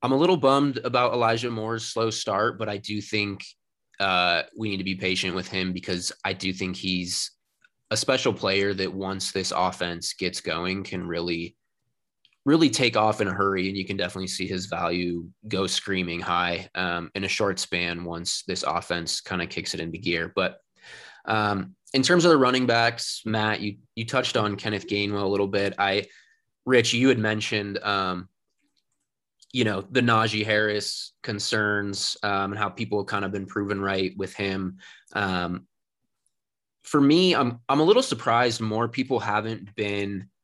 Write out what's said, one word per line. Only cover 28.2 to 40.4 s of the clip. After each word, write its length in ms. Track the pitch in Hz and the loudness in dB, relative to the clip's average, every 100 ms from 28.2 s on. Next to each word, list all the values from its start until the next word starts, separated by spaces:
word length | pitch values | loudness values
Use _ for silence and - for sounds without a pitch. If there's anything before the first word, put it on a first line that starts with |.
| 92 _ _ _ _ _ _ _ _ _ _ _ _ | -8 _ _ _ _ _ _ _ _ _ _ _ _
you 120 | 127 | 0
know, 180 | 110 98 | 2 2
the 200 | 95 127 | 0 2
Najee 440 | 120 110 113 107 107 | 6 6 4 0 2
Harris 680 | 107 107 104 101 - - _ | 2 4 0 -2 -8 -10 _
concerns, 920 | - 104 101 113 104 104 101 98 - - | -6 -4 -2 0 2 0 -2 -4 -4 -4
um, 300 | 104 98 98 | -2 0 -2
and 80 | 101 | -2
how 100 | 101 | -4
people 300 | - 110 104 | -4 -2 -2
have 80 | 98 | -2
kind 180 | 104 98 | -2 -2
of 60 | |
been 160 | 101 95 | -4 -4
proven 340 | 107 101 101 | -4 -2 -2
right 340 | 98 98 95 92 | -2 0 -2 -4
with 180 | 95 - | -10 -4
him. 420 | 98 95 95 92 - - _ | -4 -2 -4 -8 -18 -20 _
Um, 520 | 104 98 92 87 90 - _ _ _ _ _ _ _ _ _ _ _ | -2 0 0 -2 -6 -10 _ _ _ _ _ _ _ _ _ _ _
for 180 | - 151 | 0 4
me, 320 | 139 160 185 | 6 6 6
I'm, 260 | 143 123 120 _ | 4 2 -2 _
I'm 120 | 135 | 2
a 60 | 160 | 6
little 180 | 226 | 6
surprised 580 | 262 127 - 117 123 113 | 4 -2 2 4 4 0
more 260 | 113 107 117 | -2 0 -2
people 320 | 117 127 123 | -2 -2 -2
haven't 540 | 110 104 107 113 104 | 0 -2 -2 -8 -10
been 560 | - 104 101 101 101 98 _ | -6 -4 -2 -4 -6 -10 _